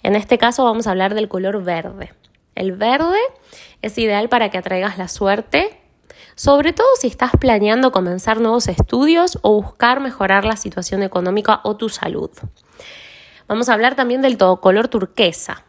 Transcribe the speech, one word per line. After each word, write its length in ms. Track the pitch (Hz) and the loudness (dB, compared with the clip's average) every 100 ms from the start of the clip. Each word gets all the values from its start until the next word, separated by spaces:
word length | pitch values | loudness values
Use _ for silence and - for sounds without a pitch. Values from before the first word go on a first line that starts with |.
En 140 | 190 208 | 0 -2
este 220 | 208 240 | 0 2
caso 260 | 233 240 | 2 2
vamos 220 | 247 226 226 | 0 0 -2
a 60 | |
hablar 220 | 185 190 | -2 -2
del 140 | 214 214 | -2 -4
color 340 | 185 190 208 | -4 -4 -4
verde. 520 | 180 165 - - - _ _ _ _ | -6 -6 -8 -14 -18 _ _ _ _
El 180 | - 190 | -6 -6
verde 460 | 185 220 269 330 392 523 - _ - - _ | -2 0 0 0 0 -2 -6 _ -20 -20 _
es 160 | 214 226 | -10 -4
ideal 300 | 220 202 233 | -2 -2 0
para 200 | 247 208 | 0 0
que 80 | 190 | -4
atraigas 400 | 190 185 202 190 | -4 -4 -4 -6
la 100 | 185 | -10
suerte, 720 | - 196 208 214 294 403 - _ _ _ - - | -2 0 0 0 -2 -2 -8 _ _ _ -20 -20
sobre 380 | - 285 285 302 | -4 4 4 4
todo 160 | 349 494 494 | 2 2 4
si 100 | 247 | 0
estás 240 | - 247 - | -2 0 2
planeando 540 | 262 214 208 233 262 | 2 2 2 2 2
comenzar 480 | 196 185 180 220 220 | 2 -2 -4 -2 0
nuevos 280 | 226 233 233 | 0 0 0
estudios 720 | 180 - 240 294 339 359 - | -2 0 2 2 4 2 0
o 180 | 208 214 | 2 2
buscar 400 | 202 - 240 262 | 0 0 0 2
mejorar 440 | 269 - 190 196 | -4 -4 2 2
la 120 | 214 214 | 2 -4
situación 460 | 196 185 180 196 | -6 -10 -6 -4
económica 580 | 190 180 180 202 208 214 | -2 -2 -2 0 2 0
o 120 | - 208 | 0 -4
tu 120 | 226 | -6
salud. 420 | - - - - - - _ _ - - - - - - - _ | -6 -8 -6 -10 -12 -18 _ _ -20 -20 -20 -20 -20 -20 -20 _
Vamos 200 | 214 240 | -4 0
a 60 | |
hablar 220 | 214 240 269 | 2 2 0
también 260 | 247 262 | -2 2
del 160 | 269 226 | 0 4
to-, 220 | 185 180 | 2 4
color 280 | 190 196 240 | 4 4 0
turquesa. 760 | 220 185 - 185 - - 160 | -2 -4 0 0 0 -8 -10